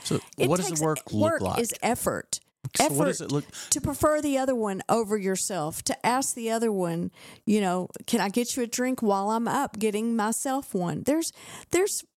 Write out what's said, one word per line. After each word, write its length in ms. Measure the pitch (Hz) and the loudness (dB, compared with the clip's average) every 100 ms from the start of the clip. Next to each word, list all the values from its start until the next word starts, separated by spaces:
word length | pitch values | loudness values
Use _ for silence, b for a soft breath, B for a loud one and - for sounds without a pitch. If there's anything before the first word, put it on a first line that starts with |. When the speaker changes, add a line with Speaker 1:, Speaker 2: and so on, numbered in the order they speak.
Speaker 1:
So 160 | - - B - | -4 -4 B 0
Speaker 2:
It 120 | 131 | 2
Speaker 1:
what 100 | 180 | 2
does 80 | 170 | 0
the 40 | |
Speaker 2:
takes, 100 | 156 | 0
Speaker 1:
work 180 | 156 151 - | 0 0 -2
look 200 | 110 330 | 2 2
Speaker 2:
work 80 | 302 | 2
Speaker 1:
like? 180 | 92 - | 0 0
Speaker 2:
is 160 | 233 - | -2 -2
effort. 560 | 208 247 170 101 - - _ _ - - | 0 0 -2 -4 -4 -8 _ _ -4 0
Speaker 1:
So 80 | 285 | 2
what 160 | 139 185 | 2 2
does 140 | - | 0
Speaker 2:
Effort 40 | |
Speaker 1:
it 100 | - | -2
look 100 | 143 - B B | -4 -4 B B
Speaker 2:
to 100 | 294 | -2
prefer 400 | 302 269 302 302 | -2 2 2 2
the 160 | 294 262 | 2 0
other 160 | 262 | 2
one 280 | 240 214 190 - | 0 0 -2 2
over 280 | 233 202 214 | 2 2 0
yourself, 640 | 190 190 - 180 151 - | 0 -2 -2 -2 -4 -4
to 220 | - - 226 | -4 -2 0
ask 280 | 254 262 | 0 0
the 160 | 247 226 | -2 -2
other 200 | 226 226 | 0 2
one, 400 | 190 175 165 180 B B B - | 2 0 -2 -4 B B B 2
you 140 | 214 | 2
know, 280 | 190 180 - - - | 4 0 -4 -10 -2
"Can 140 | 233 | 0
I 80 | 196 | 0
get 280 | 240 240 262 | 0 -2 -2
you 60 | |
a 40 | 233 | -2
drink 340 | - 254 254 | -2 -2 0
while 300 | 214 196 202 | 2 2 2
I'm 180 | 226 226 | 0 0
up 300 | 226 269 208 | 0 -2 -2
getting 360 | 214 202 233 | 0 0 0
myself 600 | 233 214 - 277 269 - | 0 0 0 -2 -2 -2
one?" 280 | 190 170 151 | -2 -2 -2
There's, 280 | 202 320 330 - B B B | 2 2 0 -8 B B B
there's, 340 | 339 403 - - | 2 2 -2 -10